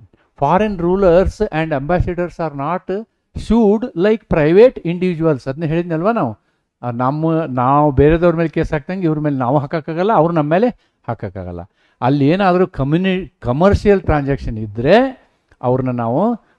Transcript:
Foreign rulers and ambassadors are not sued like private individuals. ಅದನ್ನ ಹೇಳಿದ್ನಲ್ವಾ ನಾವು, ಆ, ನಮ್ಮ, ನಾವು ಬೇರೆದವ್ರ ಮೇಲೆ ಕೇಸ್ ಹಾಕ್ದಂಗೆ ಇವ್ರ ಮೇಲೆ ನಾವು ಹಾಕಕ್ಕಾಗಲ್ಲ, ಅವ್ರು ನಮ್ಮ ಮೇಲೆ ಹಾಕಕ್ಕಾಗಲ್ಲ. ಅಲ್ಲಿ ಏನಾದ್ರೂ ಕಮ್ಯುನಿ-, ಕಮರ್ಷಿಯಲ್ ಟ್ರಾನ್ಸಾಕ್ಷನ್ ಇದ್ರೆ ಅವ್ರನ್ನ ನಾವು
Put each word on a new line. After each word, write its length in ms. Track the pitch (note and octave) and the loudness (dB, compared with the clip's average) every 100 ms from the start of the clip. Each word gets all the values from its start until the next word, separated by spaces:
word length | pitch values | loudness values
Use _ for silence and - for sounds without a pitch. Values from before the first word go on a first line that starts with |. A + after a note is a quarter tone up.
| - _ _ _ | -20 _ _ _
Foreign 400 | C#3+ F3 G#3+ G3 | 0 0 0 -2
rulers 600 | E3+ F#3+ G3 E3+ F#3 - | -2 2 4 4 2 -2
and 420 | G#3+ D#3 D#3+ D3 | -4 -4 -4 -4
ambassadors 500 | C#3+ F3 - F3 F3 | -2 -2 -2 -4 -6
are 220 | - E3 | -6 -8
not 520 | C#3+ C#3+ F3+ - F#3+ A3+ _ _ - | -6 -6 -6 -6 -8 -10 _ _ -14
sued 440 | - A3+ A3 G#3+ B3 E3 | 0 2 4 2 -2 -2
like 260 | G3 A3 - | 0 0 0
private 480 | E3+ D3+ F3+ B3 - | 0 4 6 6 4
individuals. 680 | E3 F3 F#3 E3 D#3+ C#3 C3 | -6 -2 -2 0 0 -2 -4
ಅದನ್ನ 140 | C3+ | -6
ಹೇಳಿದ್ನಲ್ವಾ 480 | E3+ D#3+ F3 D#3+ F3+ | -4 -4 -2 -2 -2
ನಾವು, 260 | A#3 C#3 G#2+ _ _ _ _ | 0 -2 -6 _ _ _ _
ಆ, 80 | B2 | -8
ನಮ್ಮ, 440 | A#2 B2+ D3+ D#3+ | -2 -2 0 0
ನಾವು 560 | D#3+ D#3 B2+ B2 C#3+ D3+ | 0 -2 -2 2 4 4
ಬೇರೆದವ್ರ 460 | C3+ C#3+ E3 F3 E3 | 4 4 4 2 2
ಮೇಲೆ 120 | E3 | -2
ಕೇಸ್ 240 | E3 D#3 | -2 -4
ಹಾಕ್ದಂಗೆ 320 | D#3 - F#3 | -4 -6 -4
ಇವ್ರ 160 | F3 D#3 | -2 0
ಮೇಲೆ 160 | D3+ C#3 | -2 -2
ನಾವು 220 | A#2+ C#3+ | 0 -2
ಹಾಕಕ್ಕಾಗಲ್ಲ, 540 | C#3 E3 D3+ D#3+ F#3+ | -2 -6 -6 -4 0
ಅವ್ರು 220 | G#3+ D#3+ | 2 2
ನಮ್ಮ 160 | E3+ D3 | 0 0
ಮೇಲೆ 180 | E3+ B3 - _ _ - | 2 0 -2 _ _ -12
ಹಾಕಕ್ಕಾಗಲ್ಲ. 520 | A#2 G#2 F#2+ F2+ F2 F2 _ _ _ | -10 -8 -10 -10 -10 -14 _ _ _
ಅಲ್ಲಿ 280 | B2 C#3+ C#3 | -2 2 2
ಏನಾದ್ರೂ 380 | F3+ G3 F3+ F3+ | 2 2 2 0
ಕಮ್ಯುನಿ-, 680 | - C3+ D#3+ F#3+ F#3 F#3+ _ | -2 -2 0 0 -2 -6 _
ಕಮರ್ಷಿಯಲ್ 600 | - B2+ F#3 G3+ G#3+ G3 | -6 0 2 2 2 0
ಟ್ರಾನ್ಸಾಕ್ಷನ್ 580 | - D3+ C#3 C#3 - A2 | 2 -2 -2 -4 -4 -8
ಇದ್ರೆ 680 | A2 G#2 B2+ G#3 C4 C4 _ _ _ _ | -8 -4 2 4 2 -4 _ _ _ _
ಅವ್ರನ್ನ 280 | B2+ B2+ C3 | -2 -2 -2
ನಾವು 460 | B2 A#2 B2+ G#3 A#3 _ | -4 -2 -2 -2 -4 _